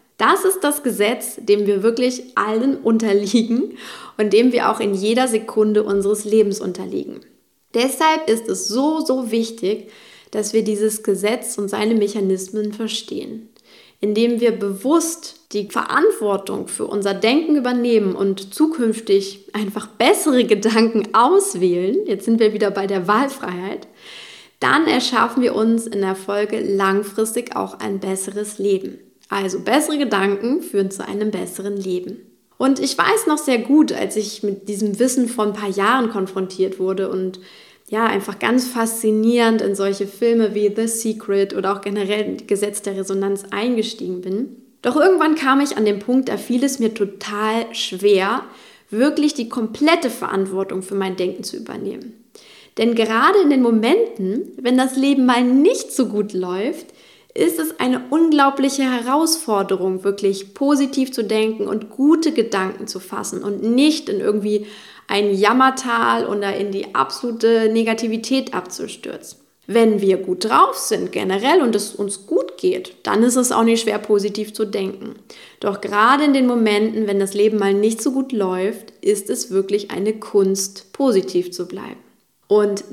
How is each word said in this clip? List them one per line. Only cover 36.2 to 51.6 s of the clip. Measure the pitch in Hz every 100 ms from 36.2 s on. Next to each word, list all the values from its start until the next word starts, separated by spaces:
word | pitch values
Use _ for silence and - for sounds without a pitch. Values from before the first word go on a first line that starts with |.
| 190 - 185 185 190 185
wurde | 185 190 190
und | 185 185 185 - - - _ -
ja, | 214 226
einfach | 202 202 196
ganz | 220 254 254
faszinierend | 233 226 226 214 214 220 240 226 220
in | 196 196
solche | 196 196 202
Filme | - 233 233 214
wie | 208 208 208
The | 226
Secret | 226 226 214 - 196 196 196
oder | 190
auch | 196
generell | 202 202 190 208 208 185 -
Gesetz | 202 208 202
der | - 196
Resonanz | 190 196 196 196 202
eingestiegen | 202 240 240 214 - 180 180
bin. | 185 190 269 - - _
Doch | - 294
irgendwann | 339 359 311 311
kam | 269 269
ich | 285 -
an | 214
den | 202
Punkt, | 220 254 262
da | 202
fiel | - 247
es | 269 269
mir | 220
total | 220 196 - - 208 214 226 233
schwer, | - - 190 202 196 190 247 - - - - -
wirklich | 208 277 - 294 294
die | 226
komplette | - 220 220 294 339 277
Verantwortung | - - 190 196 190 190 185
für | 190 196
mein | 190 185
Denken | 185 -
zu | 180
übernehmen. | -